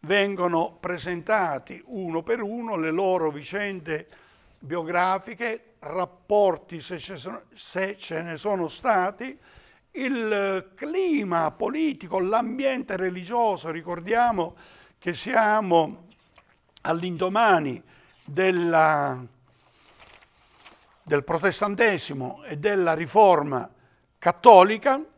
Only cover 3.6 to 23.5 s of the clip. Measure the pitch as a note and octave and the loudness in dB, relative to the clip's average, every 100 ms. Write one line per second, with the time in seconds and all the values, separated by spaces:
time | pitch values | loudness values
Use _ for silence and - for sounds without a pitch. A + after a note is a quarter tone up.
3.6 | G3+ F#3+ D#3 D#3 - - - _ _ _ | -6 -8 -8 -10 -10 -20 -20 _ _ _
4.6 | C3+ F3 D#3+ F3 F#3 F#3+ F#3+ G3+ - A#3 | -8 -6 -2 0 0 -2 -6 -8 -8 -8
5.6 | - _ D3 E3+ F3 - _ G#3 G3 E3 | -14 _ -10 -6 -6 -10 _ 2 4 0
6.6 | - E3+ - F3 - F3 A#2+ A3+ - - | -8 -12 -10 -10 -12 -14 -12 -14 -18 -20
7.6 | - F3+ F#3+ G3+ - D#3+ E3+ D#3 G#3 G3 | -10 -6 -6 -8 -8 -8 -8 -8 -4 -2
8.6 | D#3+ - C4 F#3+ F#3 G3+ B3+ C#4 - - | -4 -4 2 2 2 -4 -14 -14 -20 -20
9.6 | - _ _ - C4 C4 A3 G3+ G3 F#3+ | -20 _ _ -6 -4 -2 -2 0 0 -4
10.6 | F#3 - D4 F4 F#4 D4 G3+ E3+ D#3+ - | -8 -12 -6 -2 0 0 0 0 0 -2
11.6 | A3 C#4+ D#4 - F3 F#3+ F#3 A3 A#3+ B3+ | -6 -2 -4 -4 -4 -2 0 0 0 -2
12.6 | C4+ C4 - F#3+ F#3 F3+ F3+ A#3 A3+ F3+ | -2 -2 -6 -4 -4 -6 -4 0 0 0
13.6 | D#3+ E3 E3 F3 F3 A3+ A#3+ G#3 E3+ - | -6 -8 -8 -10 -2 0 2 0 -4 -6
14.6 | - - - _ E3+ E3 - A3+ G#3+ G#3+ | -20 -20 -20 _ -6 -6 0 2 4 2
15.6 | G3 E3+ D#3 - - _ _ - _ _ | 4 4 2 -4 -20 _ _ -20 _ _
16.6 | _ - - E3 F3+ E3+ F#3 G#3 A3+ F3+ | _ -10 -4 -2 -4 -4 -2 2 4 4
17.6 | C#3+ B2 - - - _ - C#3+ F#3+ F3+ | 2 -6 -14 -20 -20 _ -8 0 2 2
18.6 | E3+ E3 D#3 D3+ C#3+ B2+ A#2+ - - _ | 2 4 4 4 -2 -6 -12 -20 -20 _
19.6 | _ _ - - - - - _ _ - | _ _ -20 -20 -20 -20 -20 _ _ -20
20.6 | - - - - - D3 C#3 D#3+ F#3 - | -20 -20 -20 -20 -2 -2 0 -2 0 0
21.6 | G#3 G3+ A#3 F3+ - C3+ B2+ - - D3 | -4 0 0 0 -6 -8 -8 -10 -12 -4
22.6 | G#3 G3 F3 D#3+ E3 G#3 G#3 E3 D3 | -2 0 0 0 0 6 8 6 2